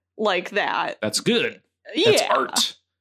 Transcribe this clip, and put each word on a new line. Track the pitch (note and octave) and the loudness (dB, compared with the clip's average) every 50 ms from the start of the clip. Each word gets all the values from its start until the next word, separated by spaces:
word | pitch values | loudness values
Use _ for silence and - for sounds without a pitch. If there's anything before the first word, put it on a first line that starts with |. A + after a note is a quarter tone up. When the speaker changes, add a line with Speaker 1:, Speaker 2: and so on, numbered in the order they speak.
| _ _ _ | _ _ _
Speaker 1:
like | - G#3+ G#3 F#3 F3+ F3+ - | -4 0 0 0 0 -2 -2
that. | - G3+ E3+ - - - E3 D#3 - - | -2 -2 0 0 0 -2 -2 -4 -4 -4
Speaker 2:
That's | - G#2+ - - | -4 -4 -2 -2
good. | - - A#3 A3+ C#3 A2+ A2+ - _ _ _ _ - - G3+ | 0 0 2 2 0 -2 -4 -8 _ _ _ _ -18 -8 -2
That's | D#4 F#4 A4+ G#4 B3+ | 2 4 4 4 4
Speaker 1:
Yeah. | - - - | 2 2 0
Speaker 2:
art. | - - - - - - - - _ _ _ _ _ | -2 -2 -2 -2 -2 -2 -2 -4 _ _ _ _ _